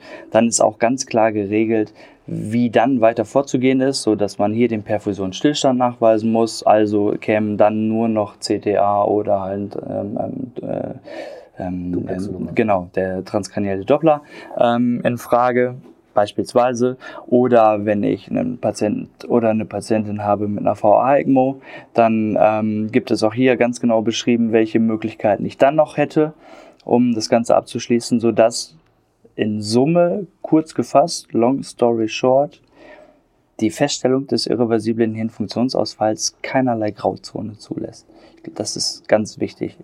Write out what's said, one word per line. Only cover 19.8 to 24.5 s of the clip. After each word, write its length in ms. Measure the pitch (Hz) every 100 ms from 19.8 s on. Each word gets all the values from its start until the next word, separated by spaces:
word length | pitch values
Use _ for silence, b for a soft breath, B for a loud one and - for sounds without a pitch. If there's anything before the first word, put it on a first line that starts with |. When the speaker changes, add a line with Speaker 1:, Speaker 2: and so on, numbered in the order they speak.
| 98 110 104 104
Speaker 1:
habe 240 | 104 101 104
mit 140 | 101
einer 140 | 98 104
V 220 | 107 104
A-ecmo, 640 | 120 143 - 135 131 135 B B B
dann, 420 | - 113 110 107 104
ähm, 460 | 107 107 110 107 107
gibt 200 | 120 -
es 100 | 107
auch 140 | 110 113
hier 200 | 131 120
ganz 240 | 120 123
genau 220 | 120 113
beschrieben, 500 | 110 110 - 117 113